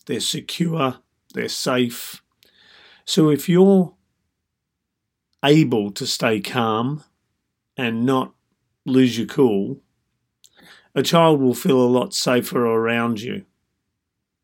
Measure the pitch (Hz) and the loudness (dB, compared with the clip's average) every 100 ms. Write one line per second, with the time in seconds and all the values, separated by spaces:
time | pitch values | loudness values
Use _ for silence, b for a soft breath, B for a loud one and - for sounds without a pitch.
0 | - 117 - 156 - - 170 160 131 123 | -10 -6 -6 -8 -8 -6 -4 -2 -4 -6
1 | _ _ _ - 113 - 143 127 120 - | _ _ _ -10 -8 -6 -2 -2 -2 -6
2 | - - _ _ b b b b b b | -16 -18 _ _ b b b b b b
3 | b - 156 143 - 175 196 190 160 _ | b 2 2 2 2 4 6 4 2 _
4 | _ _ _ _ _ _ _ _ _ _ | _ _ _ _ _ _ _ _ _ _
5 | _ _ _ - 139 156 135 117 101 - | _ _ _ -2 4 4 4 0 -2 -6
6 | 127 - 123 107 - 135 113 107 123 151 | -8 -2 0 -2 -2 -2 0 0 -2 -6
7 | _ _ _ _ _ _ _ - 117 113 | _ _ _ _ _ _ _ -6 -4 -2
8 | 127 131 - _ _ _ _ _ - 127 | 0 0 -2 _ _ _ _ _ 0 2
9 | 127 110 101 151 127 98 110 135 _ _ | 2 0 -4 2 2 2 -4 -10 _ _
10 | _ _ _ _ _ b b b b 135 | _ _ _ _ _ b b b b -6
11 | 131 170 165 151 131 120 180 131 123 123 | 0 4 4 4 2 0 0 2 4 2
12 | 196 - 143 123 - 131 117 113 113 117 | -2 -4 0 0 -2 -2 0 0 0 -2
13 | 117 110 120 101 - _ _ _ _ _ | -2 -4 -8 -12 -14 _ _ _ _ _
14 | _ _ _ _ | _ _ _ _